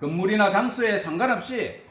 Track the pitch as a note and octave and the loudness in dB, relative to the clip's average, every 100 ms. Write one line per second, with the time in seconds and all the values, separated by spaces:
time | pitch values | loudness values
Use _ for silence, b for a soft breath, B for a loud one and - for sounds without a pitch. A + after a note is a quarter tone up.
0 | D3 E3+ F#3+ G#3+ G3 G3 B3 - A3+ G3+ | -4 -2 2 4 4 4 0 0 0 0
1 | D4+ E3 B3+ G#3 - B3 E3 - B | -2 -2 0 0 -2 -6 -6 -8 B